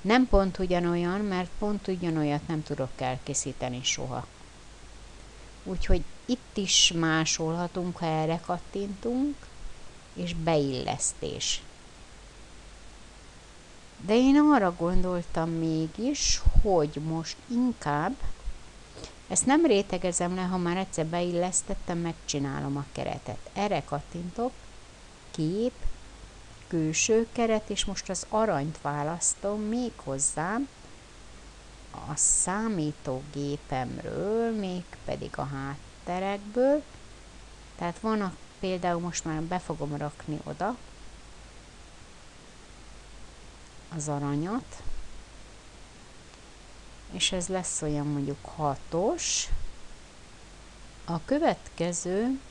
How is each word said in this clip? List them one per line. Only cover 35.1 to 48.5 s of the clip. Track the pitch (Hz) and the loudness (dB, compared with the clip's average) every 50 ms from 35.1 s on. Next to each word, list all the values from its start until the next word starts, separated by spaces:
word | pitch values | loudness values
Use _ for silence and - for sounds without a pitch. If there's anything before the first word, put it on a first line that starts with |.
| 135 139 143 143 - - | -4 -4 -4 -8 -4 -4
a | 143 | -4
hátterekből. | 139 139 135 135 139 139 143 - - - - - - 175 185 190 196 202 202 202 208 208 247 247 269 285 302 285 - - - - - - - - - - - - - - - - - - - | -4 -4 -4 -4 -6 -6 -8 -12 -16 -18 -12 -6 -4 -4 -2 0 -2 -2 -4 -6 -4 2 4 6 6 6 4 2 -4 -16 -18 -18 -18 -18 -18 -18 -18 -18 -18 -18 -18 -18 -18 -18 -18 -8 -4
Tehát | 170 175 175 - | -4 -4 -4 -2
van | - 220 220 214 | -2 0 0 2
a, | 208 185 170 - - - - - | 0 -2 -4 -8 -14 -18 -10 -4
például | - 185 185 180 175 180 175 170 | -2 -2 -2 0 0 0 0 2
most | 170 175 170 - - | 0 -2 -4 -4 -2
már | 165 156 156 160 | -2 -2 -2 -2
be | 165 180 180 | -2 -2 -4
fogom | - - 165 147 147 147 147 | -2 -4 -4 -4 -2 -4 -4
rakni | 143 151 147 - - - - 151 147 - | -4 -4 -6 -6 -8 -6 -6 -6 -6 -4
oda | 147 147 147 165 208 247 240 - - - - - - - - - - - - - - - - - - - - - - - - - - - - - - - - - - - - - - - - - - - - - - - - - - - - - - - - - - - - - - - | -8 -4 -2 -2 -2 -2 -4 -10 -16 -16 -16 -16 -16 -16 -16 -16 -16 -16 -16 -18 -18 -18 -18 -18 -18 -18 -18 -18 -18 -18 -18 -18 -18 -18 -18 -18 -18 -18 -18 -20 -20 -20 -20 -20 -20 -18 -18 -18 -18 -18 -18 -18 -18 -16 -16 -16 -16 -16 -16 -18 -18 -18 -18 -18 -18 -18 -18 -16 -10 -8
az | 160 147 151 | -6 -4 -2
aranyat, | 147 143 143 143 143 143 156 180 214 262 262 - - - - - - - - - - - - - - - - - - - - - - - - - - - - - - - - - - - - - - - - - - - - - - - - - 180 | -2 0 0 0 0 0 0 0 -2 -4 -4 -6 -14 -4 -2 -2 -2 0 -4 -6 -10 -12 -14 -16 -18 -18 -18 -18 -18 -18 -18 -18 -18 -18 -18 -18 -18 -20 -20 -18 -18 -18 -18 -18 -18 -20 -20 -20 -20 -20 -18 -18 -18 -18 -18 -18 -18 -18 -16 -12 -4
és | 180 - - - | 0 0 0 2
ez | 185 175 - | 0 -2 0
lesz | 190 185 175 - - - - | -2 -2 -2 -2 -4 -2 0
olyan | 151 151 147 147 | 0 2 2 2
mondjuk | 147 147 143 139 139 139 - - | 2 0 0 0 -2 -4 -6 -8
hatos, | - | -12